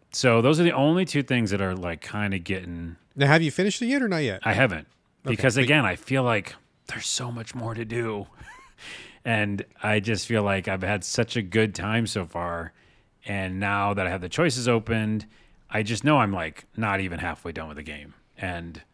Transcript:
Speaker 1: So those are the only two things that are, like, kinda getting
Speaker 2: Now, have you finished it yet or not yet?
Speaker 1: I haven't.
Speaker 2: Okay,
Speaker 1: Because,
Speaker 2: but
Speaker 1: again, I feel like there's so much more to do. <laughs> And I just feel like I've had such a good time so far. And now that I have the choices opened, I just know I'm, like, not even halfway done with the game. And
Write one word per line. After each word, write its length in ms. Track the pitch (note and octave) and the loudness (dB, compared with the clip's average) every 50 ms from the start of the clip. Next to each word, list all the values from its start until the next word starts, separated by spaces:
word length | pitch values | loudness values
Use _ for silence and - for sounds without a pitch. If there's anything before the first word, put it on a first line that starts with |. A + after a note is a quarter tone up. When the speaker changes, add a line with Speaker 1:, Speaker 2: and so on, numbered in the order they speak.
| _ _ - | _ _ -6
Speaker 1:
So 280 | - - B2+ A2+ A#2 A2+ | 2 4 6 6 8 8
those 180 | C3+ D#3 D3+ | 6 6 6
are 20 | F3 | 6
the 80 | E3+ D3 | 4 4
only 320 | C3 C3+ D3+ E3 F3+ F#3+ | 4 4 4 4 4 2
two 180 | - - D3 C3 | 2 0 -2 0
things 280 | - C3 B2 A2+ G2 | 2 0 0 2 2
that 100 | G2 G2+ | 0 0
are, 140 | G2 F#2+ F#2 | 0 0 -2
like, 260 | F#2 F2+ F2 E2 D#2 | -2 -4 -6 -6 -6
kinda 380 | - - - G#2 G#2 G2+ F#2+ F#2 | -10 -8 -4 -2 -2 -2 -2 -4
getting 580 | E2 - F#2+ F#2 F#2 F2 F2 E2+ E2+ E2 E2 - _ _ _ | -2 -4 -4 -4 -4 -8 -8 -8 -8 -10 -10 -14 _ _ _
Speaker 2:
Now, 100 | - C#3 | 2 4
have 160 | C#3 D3+ E3 E3 | 6 6 6 4
you 80 | D3+ | 2
finished 300 | - - F#3 G#3 F#3+ - A#3+ | 0 0 0 0 0 0 -2
it 40 | |
yet 160 | A#3 C4+ C#4+ B3+ | 0 0 0 0
or 60 | A3 | 0
not 100 | F#3 D#3+ | 0 0
yet? 220 | D3+ A#2+ F#2+ F#2 - | 0 -2 -2 -2 -2
Speaker 1:
I 80 | A2+ G2+ | 0 2
haven't. 320 | G2+ C3+ B2 F2+ D#2 D2 - _ _ _ _ _ _ _ | 4 4 2 2 -2 -8 -14 _ _ _ _ _ _ _
Speaker 2:
Okay, 80 | C#3 A#2 | -4 -2
Speaker 1:
Because, 180 | - - C3+ G#2 | 2 2 2 4
Speaker 2:
but 80 | C3 B2+ | 4 4
Speaker 1:
again, 200 | B2 D3 D3+ B2+ | 4 4 4 4
I 120 | G2 F2+ | 2 0
feel 260 | - - - C3+ C3+ B2+ | -2 -4 -2 0 0 2
like 320 | B2 A#2 G#2 F#2+ - - - _ _ _ _ _ - | 2 0 0 -2 -4 -14 -18 _ _ _ _ _ -12
there's 180 | - A#2 - | -12 -8 -6
so 260 | - - - C3 A#2+ A#2+ | -6 -4 -4 -6 -6 -8
much 220 | A#2 A2+ - - | -10 -10 -10 -10
more 200 | B2+ A2+ A2+ A2 | -8 -6 -6 -6
to 100 | A2+ A#2 | -6 -6
do. 420 | A2 A#2 A#2+ A#2 A2+ G#2+ G2+ G2 - - | -6 -4 -4 -2 -2 -4 -4 -6 -10 -14
<laughs> 40 | - - - - - - - - _ - - - - - - - - _ | -20 -20 -20 -20 -20 -20 -20 -20 _ -16 -16 -16 -16 -16 -20 -20 -10 _
And 380 | - A2+ G#2+ G#2 G2+ G2+ G2 - - _ _ - | 0 2 2 2 0 0 -4 -6 -8 _ _ 0
I 180 | G#2+ G#2+ G#2+ | 2 2 2
just 260 | G2 A#2 A2 F#2+ - | 2 2 0 -2 0
feel 160 | - A#2 A2 G#2 | 0 0 2 2
like 260 | G2+ G2 F#2+ F2+ - | 4 2 0 0 -2
I've 140 | F#2+ F#2+ F#2 | -2 -2 0
had 200 | F#2 G#2 G#2 - | -2 -2 -2 -4
such 320 | - - - A#2 - - | -4 0 0 0 0 0
a 40 | B2 G#2 | -4 -4
good 320 | F2+ E2+ A2+ A2 G#2+ F#2+ | 0 2 4 4 4 2
time 320 | - F#2 G2+ A2 A#2 A#2 | -2 -2 0 0 0 0
so 200 | A2 - G#2+ F2+ | 0 -2 -4 -4
far. 460 | D#2+ - F2 F2 F2 E2+ E2+ E2 E2 - _ _ _ _ _ _ _ _ _ _ | -4 -6 -6 -4 -4 -4 -6 -8 -10 -12 _ _ _ _ _ _ _ _ _ _
And 340 | - G#2 G2 F#2+ F#2 F#2 F#2+ | -6 -6 -4 -4 -4 -4 -2
now 360 | G2+ G2+ G2+ G2+ G2+ G2+ G2+ | -2 0 0 2 2 2 2
that 120 | G2+ F#2+ | 0 0
I 40 | F2 | 0
have 100 | F2+ F#2+ | -2 -4
the 80 | F2 F2+ | -6 -4
choices 400 | - - D#3+ E3 B2 B2+ A#2+ B2 | 0 2 2 2 2 0 2 2
opened, 560 | A#2+ A2+ G#2+ - A#2 A2+ A2 G#2+ G#2+ G#2+ G2+ - - - - _ _ _ _ _ | 2 2 2 0 0 0 0 0 -2 -2 -4 -8 -16 -20 -20 _ _ _ _ _
I 120 | - G#2+ A2 | -2 -2 0
just 220 | G2+ A#2 G#2 - | 0 -2 -2 -2
know 140 | C#3+ D3+ C#3 | 0 2 2
I'm, 120 | A#2 G2+ G2 | 2 2 0
like, 340 | F2+ E2 D#2+ D#2 - - _ _ | -2 -4 -6 -8 -12 -20 _ _
not 240 | A2 A2 G#2+ G2 G2 | -4 -2 0 0 0
even 200 | F#2+ F2+ F2 E2 | -2 -4 -6 -6
halfway 300 | F2+ F2 D#2+ - - E2+ D#2+ | -6 -6 -8 -8 -10 -10 -10
done 160 | - D#2 D2+ | -10 -10 -10
with 100 | D2+ D2+ | -12 -14
the 40 | D2+ | -14
game. 300 | C#2 D2+ D2+ D2 C2+ C#2 _ _ _ _ | -12 -14 -14 -16 -18 -20 _ _ _ _
And 460 | - - F#2 F2+ E2+ E2+ E2+ D#2+ - - _ | -10 -8 -6 -6 -6 -8 -10 -14 -16 -20 _